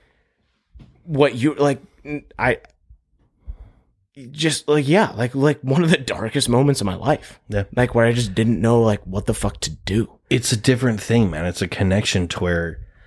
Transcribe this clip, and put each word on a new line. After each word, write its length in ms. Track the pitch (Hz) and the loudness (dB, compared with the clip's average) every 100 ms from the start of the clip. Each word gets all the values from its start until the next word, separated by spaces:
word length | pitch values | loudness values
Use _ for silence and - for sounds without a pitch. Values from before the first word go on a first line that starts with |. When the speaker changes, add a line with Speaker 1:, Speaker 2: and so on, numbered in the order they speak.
| _ _ _ _ _ _ _ - - _ | _ _ _ _ _ _ _ -20 -20 _
Speaker 1:
what 300 | 175 139 143 117 | -4 2 2 2
you, 180 | 143 139 | 0 2
like, 260 | 143 131 - _ 147 | 0 0 -8 _ -12
n-, 200 | 147 - - | -10 -10 -4
I 200 | - 226 - _ _ - _ _ _ _ - - - _ _ _ _ 139 123 | -2 -2 -8 _ _ -20 _ _ _ _ -18 -18 -20 _ _ _ _ -20 -16
just, 360 | 151 160 143 - | -4 -2 -2 0
like, 200 | 151 135 | 0 4
yeah, 240 | 190 208 | 2 2
like, 220 | 110 120 | -2 -4
like, 280 | 135 147 - | 0 0 0
one 220 | 131 139 | 0 2
of 60 | 160 | 2
the 60 | 160 | 2
darkest 520 | 127 - 113 143 120 | 0 -6 -4 -2 2
moments 320 | 117 143 135 | 4 4 2
of 40 | 98 | -2
my 100 | 90 | -2
life. 440 | 110 151 - - - | -2 -2 -6 -20 -8
Speaker 2:
Yeah. 160 | 101 98 123 | -6 -2 0
Speaker 1:
Like, 200 | 120 117 | 0 2
where 100 | 117 | 2
I 60 | |
just 240 | 120 110 95 | 2 -2 0
didn't 240 | 113 95 | 0 2
know, 220 | 113 120 | 2 4
like, 200 | 113 104 90 | 2 0 -4
what 220 | 98 - | -6 -4
the 60 | |
fuck 260 | 107 101 - | -4 -4 -6
to 80 | - | -10
do. 420 | 156 - 202 202 _ - | -8 -4 -2 -2 _ -2
Speaker 2:
It's 220 | 127 - | -2 0
a 60 | 113 | 0
different 420 | 131 123 123 107 | 2 2 0 -2
thing, 280 | - 117 98 | 0 2 2
man. 160 | 78 87 | 0 -4
It's 160 | - | -4
a 60 | 90 | -4
connection 600 | - 95 98 101 98 87 | -2 0 0 0 0 -2
to 100 | - | -2
where 400 | 90 85 85 82 - _ | -2 -2 -4 -8 -16 _